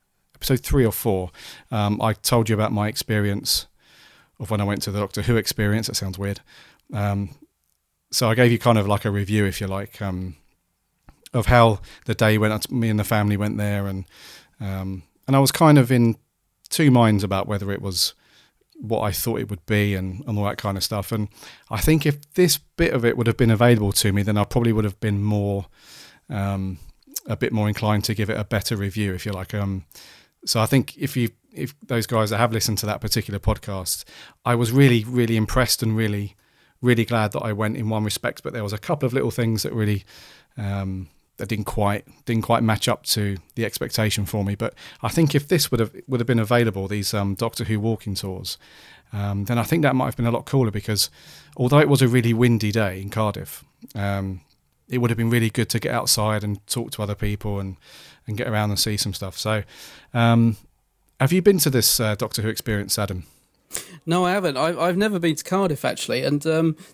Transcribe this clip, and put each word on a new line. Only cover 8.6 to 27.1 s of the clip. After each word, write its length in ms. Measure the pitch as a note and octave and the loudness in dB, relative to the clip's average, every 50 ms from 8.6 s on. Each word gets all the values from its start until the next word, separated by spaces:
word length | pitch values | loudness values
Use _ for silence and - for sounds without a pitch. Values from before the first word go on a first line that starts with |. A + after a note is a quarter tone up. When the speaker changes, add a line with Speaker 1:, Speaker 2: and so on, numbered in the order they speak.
| - B2 A#2 A2 | 4 4 4 4
Speaker 1:
of 100 | G2+ G2+ | 4 2
like 180 | G#2 G2 - | 0 0 0
a 60 | A2 | -2
review, 340 | G2+ G2+ G2+ F#2 G#2+ G#2+ G2+ | -2 -2 -2 0 0 2 2
if 160 | G2 F#2 - | 0 0 -2
you 60 | G#2 F#2+ | -6 -6
like, 340 | F#2+ G2 G2+ F#2 - - | -6 -6 -8 -10 -10 -8
um, 340 | G#2 G2 F#2+ F2+ F#2+ F#2 D#2 - _ _ _ _ _ _ _ _ _ _ _ _ _ - _ _ _ - - | -6 -6 -6 -6 -8 -8 -12 -14 _ _ _ _ _ _ _ _ _ _ _ _ _ -20 _ _ _ -6 -4
of 120 | B2 A#2 | -2 2
how 340 | - B2 B2 A#2 A#2 G#2+ G2 - - - - - | 6 8 8 8 8 6 2 -4 -12 -20 -16 -6
the 100 | - A2 | -6 0
day 220 | - A2+ G#2+ G#2+ G#2+ | 2 4 4 4 4
went. 320 | G#2+ G#2+ G#2+ G#2+ - - | 4 2 2 0 -4 -4
Me 200 | - B2+ A#2 A2+ | -2 -2 0 2
and 100 | G#2+ G#2+ | 2 0
the 60 | G#2 | 0
family 320 | - A#2 G#2+ G#2 G#2 G#2 G2 | 2 2 2 2 2 2 0
went 180 | G#2 G#2 - G#2 | 0 -2 -2 -2
there, 300 | G#2 G#2 G2+ G2+ G2 G2 | -2 -2 -2 -2 -4 -4
and, 160 | F#2+ F#2+ F#2+ - _ - - - - - - _ _ _ | -6 -8 -10 -12 _ -20 -20 -20 -20 -20 -20 _ _ _
um, 440 | A2 G2 G2 F#2+ F#2+ F#2+ G2 F#2 - _ _ _ _ - | -8 -8 -6 -6 -6 -8 -8 -10 -12 _ _ _ _ 2
and 80 | C3+ | 4
I 40 | C#3 | 4
was 120 | C#3 C3 - | 4 4 4
kind 240 | - E3+ D#3 D3 C#3+ | 4 6 8 8 8
of 120 | B2+ A#2 | 6 6
in 280 | C3 A#2+ A#2+ A#2 A2 - _ _ _ _ _ _ _ _ _ - | 4 4 4 4 2 0 _ _ _ _ _ _ _ _ _ -10
two 240 | - - D#3+ D3 | -2 2 4 6
minds 320 | B2+ A#2+ A#2 A2 G#2+ G2+ G2 | 6 6 6 6 4 2 0
about 240 | G2 G2 F#2+ F#2+ - | 0 -2 -2 -2 -2
whether 240 | G#2 G2+ G2 G2 | -4 -4 -4 -6
it 100 | G2+ G2 | -6 -6
was 320 | G2 G2 F#2 F2 - - - _ _ _ _ _ _ _ _ _ _ _ _ | -6 -6 -4 -2 -4 -4 -4 _ _ _ _ _ _ _ _ _ _ _ _
what 260 | E4 - G#2+ A2+ A2 | -16 -8 -4 -4 -2
I 100 | G#2+ G#2 | -2 -2
thought 280 | F2+ - - A#2+ A2+ - | -4 -4 -4 -4 -4 -4
it 100 | - G#2 | -4 -6
would 160 | G#2 F2+ - | -8 -12 -4
be 280 | - G#2+ G#2 G#2 G#2 G2+ | -2 0 2 2 0 0
and, 280 | F#2 F#2 F#2+ F2+ F#2+ - - | -2 -4 -6 -8 -8 -8 -6
and 100 | G#2+ G#2 | -4 -2
all 60 | G2+ | -2
that 120 | G2+ - - | -2 -4 -4
kind 180 | - G#2 G2 | -4 -6 -4
of 80 | G2 - | -4 -4
stuff. 280 | - A#2 G#2 G2+ - - | -4 -4 -4 -4 -4 -4
And 160 | A2 G#2+ G2+ - - - - - - _ _ | -4 -4 -6 -8 -16 -20 -20 -20 -20 _ _
I 100 | - G#2 | -6 -2
think 260 | - - D#3 D#3+ D3 | 2 4 4 4 4
if 280 | D3+ C#3+ C#3+ - _ _ | 0 -2 -2 -8 _ _
this 240 | - F3+ F3 - - | 2 4 4 2 0
bit 360 | - _ _ - - - - | -4 _ _ -2 0 0 0
of 120 | C3 A#2 | 2 2
it 100 | A#2 - | 2 2
would 120 | A#2+ A#2 A2+ | 2 2 0
have 100 | A2 - | 2 4
been 140 | B2+ A2+ | 4 4
available 400 | A2+ G2+ A#2+ B2 A#2+ A2+ G#2+ G2 G2 | 6 6 6 6 6 6 4 0 0
to 180 | - - G#2+ | 0 0 2
me, 120 | F#2+ G2+ G2+ | 2 2 2
then 140 | G2+ G#2 G#2 | 2 2 0
I 60 | G2+ | 0
probably 300 | - - B2+ A#2 A#2 A2 | 0 0 0 2 2 2
would 100 | G#2+ G#2+ | 2 0
have 140 | G#2 F#2+ - | -2 -2 -4
been 240 | - A2 G2+ G2+ G2+ | -4 -2 -2 0 0
more, 440 | G#2 G#2 G#2 G2+ G2+ G2+ G2 F#2+ - - _ _ - - - - - - _ _ _ | 0 0 2 0 0 -2 -2 -4 -8 -16 _ _ -20 -20 -20 -20 -20 -20 _ _ _
um, 500 | - G#2 G2 G2 G2 G2 F#2+ F#2+ F#2+ E2+ - - - _ _ _ | -6 -4 -2 -2 -2 -2 -4 -6 -8 -10 -14 -20 -20 _ _ _